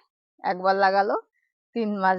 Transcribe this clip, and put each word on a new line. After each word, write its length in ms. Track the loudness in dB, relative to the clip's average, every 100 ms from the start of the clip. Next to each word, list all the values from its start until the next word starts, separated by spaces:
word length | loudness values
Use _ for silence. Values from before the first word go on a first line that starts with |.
| _ _ _ _
একবার 300 | -6 -2 0 2
লাগালো, 400 | 2 2 0 -2 -6 _ _ _ _ -6
তিন 120 | -4 -2
মাস 200 | 0